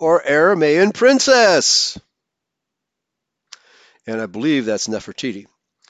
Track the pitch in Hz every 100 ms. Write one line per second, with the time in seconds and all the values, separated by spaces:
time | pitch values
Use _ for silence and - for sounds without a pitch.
0 | 160 170 139 147 175 196 151 156 202 -
1 | 247 269 - 254 214 165 - - - -
2 | _ _ _ _ _ _ _ _ _ _
3 | _ _ _ _ _ - _ _ _ _
4 | - 113 110 95 147 143 110 104 - 110
5 | - - 135 98 104 _ _ _